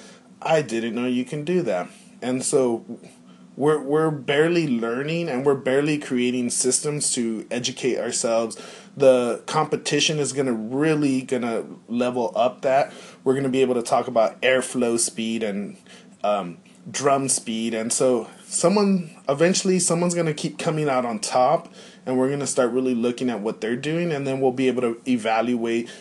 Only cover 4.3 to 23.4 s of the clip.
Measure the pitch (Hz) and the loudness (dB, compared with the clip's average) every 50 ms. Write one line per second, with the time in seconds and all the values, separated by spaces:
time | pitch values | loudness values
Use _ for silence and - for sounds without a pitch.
4.3 | 143 143 156 165 175 170 160 143 120 113 113 117 120 127 143 151 165 170 170 165 | 2 4 4 4 4 2 2 2 0 0 0 -2 -2 -2 -2 -2 -2 -4 -4 -4
5.3 | 127 123 139 147 139 135 - 127 131 139 147 156 151 147 - - 131 123 123 123 | -4 0 2 2 2 2 2 0 2 2 2 2 0 -2 -2 -2 -2 0 0 0
6.3 | 123 127 123 120 - - - 127 127 - - 151 147 147 143 - - 131 117 113 | 0 0 -2 -2 -2 -2 0 0 0 0 0 -2 -4 -2 -2 -2 -2 -2 -2 -2
7.3 | 113 104 - - - 123 120 131 127 - - 127 110 - - 120 117 - - 120 | -4 -6 -6 -6 -6 -4 -4 -4 -6 -4 -2 -2 -2 -2 -2 -4 -4 -2 -2 0
8.3 | 113 113 117 110 - - - - - - - - - 139 139 131 127 123 120 120 | 0 0 0 -2 -4 -10 -16 -18 -18 -20 -20 -14 -2 4 8 8 8 8 6 2
9.3 | 110 - - - - 156 151 147 151 - - - 151 147 143 139 156 151 143 123 | -2 -4 -4 -2 0 0 0 0 0 -4 -2 0 0 2 2 2 2 0 -2 -2
10.3 | 127 139 135 131 117 110 110 113 131 139 151 160 156 147 147 139 131 127 123 - | -2 -2 0 0 0 -2 -4 -4 -2 0 2 2 2 2 2 2 2 0 0 -2
11.3 | 127 123 117 120 117 101 76 67 - - - - 113 120 123 123 123 123 120 107 | -2 -2 -2 -2 -2 -4 -4 -6 -12 -16 -10 -6 -2 0 0 0 0 0 -2 -2
12.3 | - 107 117 127 - - - 135 131 139 143 - - - - - - - - 131 | 0 2 2 0 0 -2 -2 2 2 2 2 0 -4 -14 -18 -20 -14 -6 0 0
13.3 | 131 139 139 131 123 135 131 123 123 120 113 - 127 120 120 127 123 113 110 - | 2 2 2 0 2 4 4 4 2 0 0 0 0 0 0 2 2 2 2 2
14.3 | - - - 127 131 131 123 - - 127 120 117 117 113 113 - - - 113 113 | 2 0 2 2 4 2 2 -2 -2 0 0 2 2 0 0 -2 -4 -4 -4 -4
15.3 | 113 113 110 104 98 101 101 - - - - - - - - - - - - 104 | -4 -2 -4 -4 -4 -4 -6 -8 -12 -16 -20 -20 -20 -20 -20 -20 -12 -4 -2 0
16.3 | 104 101 92 87 82 - - - - - - - 110 - 131 139 139 139 135 131 | 0 0 -2 -6 -10 -14 -18 -20 -20 -20 -16 -10 -6 -2 2 2 2 2 2 0
17.3 | - - - 120 110 110 113 117 113 110 113 117 - - 139 131 127 117 110 - | -2 -2 -4 -4 -6 -4 -4 -2 -2 -2 -2 -2 0 2 2 2 2 2 0 -4
18.3 | - - - - - - - 170 196 208 202 196 196 180 165 156 - - - - | -12 -20 -14 -8 -4 0 2 2 4 4 4 4 2 2 0 -4 -14 -10 -4 -2
19.3 | 143 147 165 180 190 - - 196 185 180 180 - 170 165 175 175 170 175 165 160 | 0 2 4 2 2 2 2 2 2 2 2 0 0 0 0 0 0 0 -2 -2
20.3 | 151 - - 156 - - - 165 156 156 151 143 131 127 120 120 110 104 - - | -2 -4 -6 -8 -6 -4 -4 -2 -2 0 0 0 0 0 0 -2 -4 -4 -4 -2
21.3 | - 127 127 135 160 170 - - - - - - - - - 127 131 127 127 135 | 2 4 4 4 4 2 0 -4 -20 -20 -20 -20 -20 -12 -6 -2 0 2 2 2
22.3 | 143 143 135 127 - 143 127 117 117 131 131 127 127 117 117 120 123 - 135 123 | 0 -2 -2 -2 0 2 2 2 2 0 0 0 0 0 0 0 0 0 -2 -2
23.3 | 117 104 | -2 -2